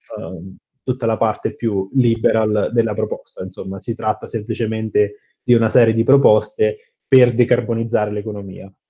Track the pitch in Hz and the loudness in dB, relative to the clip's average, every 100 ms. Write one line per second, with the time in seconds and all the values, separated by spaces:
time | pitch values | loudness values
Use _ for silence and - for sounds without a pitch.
0 | _ 107 101 82 95 95 _ _ - 127 | _ -10 -8 -10 -12 -16 _ _ -6 -2
1 | 113 110 110 107 - - 117 101 95 135 | -2 0 0 0 -6 -4 -2 -2 0 0
2 | 120 113 117 110 110 107 98 117 110 104 | 2 2 2 2 2 0 0 0 0 -2
3 | 107 - - - 95 98 95 95 - 107 | -4 -6 -10 -10 -10 -8 -8 -8 -6 -4
4 | 110 104 107 113 104 110 113 110 110 104 | -4 -4 -6 -8 -6 -4 -4 -2 -2 0
5 | 101 101 _ _ - 117 113 127 113 113 | 0 -2 _ _ 0 2 4 4 4 2
6 | 117 139 123 107 - - 107 - _ _ | 2 4 4 4 0 -2 -2 -2 _ _
7 | _ 131 120 110 120 117 110 113 113 113 | _ 4 4 4 2 2 0 -4 -2 -2
8 | 104 104 107 104 98 92 95 - _ | -2 -4 -6 -8 -10 -12 -14 -18 _